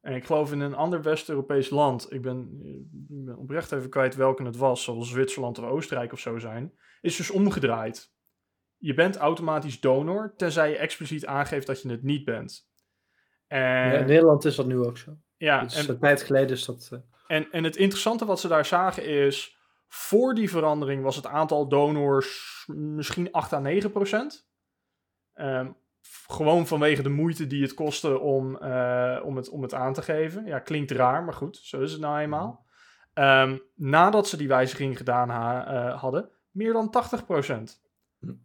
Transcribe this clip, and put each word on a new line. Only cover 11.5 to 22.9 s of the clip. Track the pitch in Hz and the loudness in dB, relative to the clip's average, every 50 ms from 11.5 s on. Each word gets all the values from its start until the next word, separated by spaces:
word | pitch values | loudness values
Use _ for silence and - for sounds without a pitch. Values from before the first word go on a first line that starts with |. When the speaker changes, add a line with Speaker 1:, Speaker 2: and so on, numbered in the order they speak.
| 160 143 135 | -2 -6 -4
Speaker 1:
dat | - 135 135 | -4 -6 -6
je | - 131 | -6 -8
het | 120 117 | -8 -4
niet | 127 135 147 143 143 | -2 -2 -2 -2 -2
bent. | - 113 113 - - - - _ _ _ _ _ _ _ _ _ _ _ _ _ _ _ _ _ | -4 -6 -6 -8 -12 -14 -18 _ _ _ _ _ _ _ _ _ _ _ _ _ _ _ _ _
En | _ 147 135 | _ -2 0
Speaker 2:
Ja, | 131 127 127 127 127 127 | 2 4 4 4 4 4
in | 135 143 143 | 4 4 4
Nederland | 135 147 160 165 160 151 147 - | 6 8 8 10 8 8 6 4
is | 156 143 | 0 0
dat | - 131 | 0 -2
nu | 127 131 123 | 0 0 0
ook | 123 120 120 120 | 0 -2 -4 -8
zo. | - - 151 - _ _ _ | -16 -20 -20 -20 _ _ _
Speaker 1:
Ja, | _ 160 151 143 131 | _ 0 2 2 2
Speaker 2:
Het | 120 117 | 0 -2
is | - 156 147 | -4 -4 -2
Speaker 1:
en | 143 127 | -2 -2
Speaker 2:
een | 123 | 2
tijd | - 147 143 135 | 4 4 4 4
geleden | - - 135 135 135 127 131 | 2 2 2 4 4 2 0
is | 123 - | -4 -6
dat, | - 123 123 - - | -8 -10 -12 -14 -18
eh | 127 120 - _ _ _ _ _ | -18 -18 -18 _ _ _ _ _
Speaker 1:
en, | 165 156 156 156 | -2 -2 -2 -2
en | - 170 165 | -4 -2 -2
het | 165 160 | -2 2
interessante | - 196 196 196 - - 226 233 226 233 | 2 2 2 2 0 -2 0 0 0 0
wat | 214 190 175 | -2 -2 -2
ze | - 180 | 0 2
daar | 165 156 147 | 2 2 4
zagen | - 185 175 185 185 180 - - | 4 2 2 2 2 -2 -4 -4
is, | 151 151 143 139 139 139 - - - _ _ _ _ _ _ _ _ | -2 2 4 4 4 2 0 -8 -12 _ _ _ _ _ _ _ _
voor | - - - - - 220 247 262 254 | -14 -12 -4 2 4 4 4 4 2
die | 220 214 185 | 0 0 0
verandering | 170 165 156 156 151 151 147 135 139 139 | 0 2 2 2 2 0 0 -2 -2 0
was | 135 135 131 | -2 -2 -2
het | 147 135 | -2 -8
aantal | 113 139 151 160 156 160 147 143 139 | -4 -2 -2 0 2 2 0 2 2
donors | 139 143 147 147 151 147 147 139 139 135 131 135 - - - - - - - - 151 | 4 4 4 4 2 2 2 4 4 2 2 0 -8 -12 -14 -16 -16 -16 -14 -12 -10
misschien | 151 151 151 | -8 -6 -6